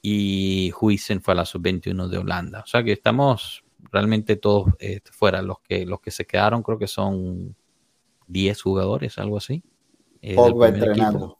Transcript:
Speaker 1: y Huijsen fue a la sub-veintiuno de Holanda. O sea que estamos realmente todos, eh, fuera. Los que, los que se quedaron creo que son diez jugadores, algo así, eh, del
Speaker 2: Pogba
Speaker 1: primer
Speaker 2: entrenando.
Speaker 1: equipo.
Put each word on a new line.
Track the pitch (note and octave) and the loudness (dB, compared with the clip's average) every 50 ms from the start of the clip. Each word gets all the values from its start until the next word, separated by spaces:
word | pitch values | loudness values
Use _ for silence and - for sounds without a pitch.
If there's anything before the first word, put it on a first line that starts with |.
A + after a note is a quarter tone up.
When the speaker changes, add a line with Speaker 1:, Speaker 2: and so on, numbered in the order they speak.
Speaker 1:
y | _ G#2 G#2 G#2 G2+ G2 G2 F#2+ F#2+ F#2+ F#2+ F#2+ F#2 F2+ F2+ - | _ 0 0 0 0 0 0 0 0 0 0 0 0 -2 -2 0
Huijsen | - G#2+ G#2 G2 - - G#2+ F#2 | 2 2 2 0 0 -4 -6 -4
fue | - - F#2 | 0 0 0
a | F2 | 0
la | E2+ | 0
sub-veintiuno | - - F#2 E2+ F2+ F#2 F2+ - F#2+ F#2 F#2 F2+ F#2 | -4 -6 -4 -2 -2 -2 -2 -4 -6 -6 -4 -4 -4
de | F2+ F#2 | -4 -6
Holanda. | F#2 F#2+ F2+ F2+ F2 - - G2+ | -4 -4 -4 -4 -6 -8 -12 -14
O | - - | -14 -2
sea | - B2 A#2+ | -2 -2 0
que | A2+ G#2 | 0 -2
estamos | - _ A2+ A2+ B2+ C#3 C#3 B2 G#2+ - - - - _ _ _ _ - - | 0 _ 0 2 4 4 2 2 0 -2 -12 -14 -18 _ _ _ _ -20 -2
realmente | - G2 G2+ G#2+ A2 G#2+ G#2+ - A2 | 0 0 2 2 0 0 2 0 -2
todos, | G2+ - G#2 G#2 G2+ G2 G2 F2+ - | 0 2 2 4 4 4 2 0 0
eh, | - G2+ G2 G2+ _ - | -2 -10 -10 -10 _ -18
fuera. | _ - - G2+ F#2 F#2 F#2+ | _ 0 2 2 2 2 -4
Los | F#2+ F#2 - | -6 -8 -10
que, | _ _ - F#2 F#2 | _ _ -4 -4 -4
los | F2+ F#2 - | -6 -8 -10
que | _ - - | _ -12 -10
se | - - | -10 -12
quedaron | _ - G2 G2+ G#2 A2+ A#2 G#2+ | _ 0 2 2 4 2 0 -2
creo | - A2+ A2 | -4 -4 -4
que | G#2 | -4
son | G2 - - G2 G2 G2 F#2 F#2 F2+ F2+ F2+ F#2 F#2 G2 _ _ _ _ _ _ _ _ _ _ _ _ _ _ | -8 -4 -4 -4 -4 -4 -4 -4 -6 -8 -8 -10 -12 -14 _ _ _ _ _ _ _ _ _ _ _ _ _ _
diez | _ F2 F#2 G2 F#2+ G#2 - - | _ -2 0 0 0 0 -2 -2
jugadores, | F#2+ F#2+ F#2+ F#2 G2 G#2+ C#3 C#3+ A2 - - | -2 0 0 0 0 -2 -2 -4 -8 -8 -8
algo | G2 G#2 G#2 G#2 | -6 -6 -6 -6
así, | - - C3+ E3 - _ _ _ _ _ _ _ _ _ _ _ - | -6 -6 -8 -8 -8 _ _ _ _ _ _ _ _ _ _ _ -10
eh, | G#2+ | -2
del | G2 | 4
Speaker 2:
Pogba | F#2+ A#2+ A#2+ A#2 A#2+ A#2+ A2+ | 6 6 6 8 8 6 6
Speaker 1:
primer | G#2 G2+ A#2+ A2 | 6 4 2 2
Speaker 2:
entrenando. | G#2 G#2+ A2 G#2+ G#2 G2 | 2 2 2 2 0 -2
Speaker 1:
equipo. | F#2+ F#2 - _ | -4 -8 -12 _